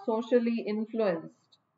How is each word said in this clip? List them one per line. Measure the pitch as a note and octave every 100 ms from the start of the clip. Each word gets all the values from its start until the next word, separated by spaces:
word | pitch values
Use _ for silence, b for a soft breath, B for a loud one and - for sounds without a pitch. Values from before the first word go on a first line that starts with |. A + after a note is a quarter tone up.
| -
socially | A3 A#3+ B3 A#3 A#3
influenced. | G3+ G#3+ G#3+ A3+ G#3 E3+ D#3+ - _ _ _